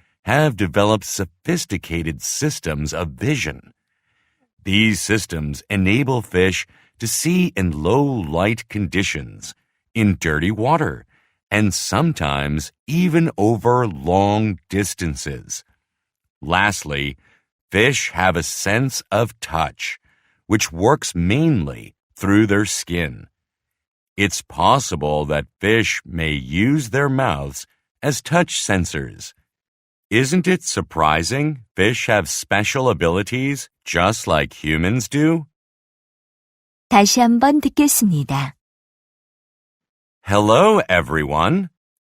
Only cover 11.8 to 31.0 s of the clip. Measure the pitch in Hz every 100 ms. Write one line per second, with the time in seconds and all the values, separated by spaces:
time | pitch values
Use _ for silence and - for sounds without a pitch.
11.8 | - 123 165 - 73 69 71 76 - _
12.8 | - 160 180 160 165 - 104 117 117 123
13.8 | 117 73 73 95 101 107 110 87 - 95
14.8 | 101 - 85 69 76 65 - - - _
15.8 | _ _ _ _ _ _ 71 90 104 95
16.8 | 76 71 71 67 _ _ _ _ _ 95
17.8 | 120 131 - - 92 85 82 - 95 110
18.8 | 135 - - 104 117 - - 82 73 -
19.8 | - - _ _ _ _ - 110 - 82
20.8 | 107 151 - 90 87 127 160 120 73 62
21.8 | 53 _ _ - 95 101 110 101 107 -
22.8 | - 87 78 58 - _ _ _ _ _
23.8 | _ _ _ - 101 - - - 92 135
24.8 | - 82 73 76 73 76 64 - 98 113
25.8 | 98 - - 85 80 76 64 82 117 151
26.8 | 120 127 143 135 127 73 71 65 - _
27.8 | _ _ 143 139 - 170 175 - - 95
28.8 | 85 76 64 - - - _ _ _ _
29.8 | _ _ - 110 131 180 160 - - -
30.8 | 78 80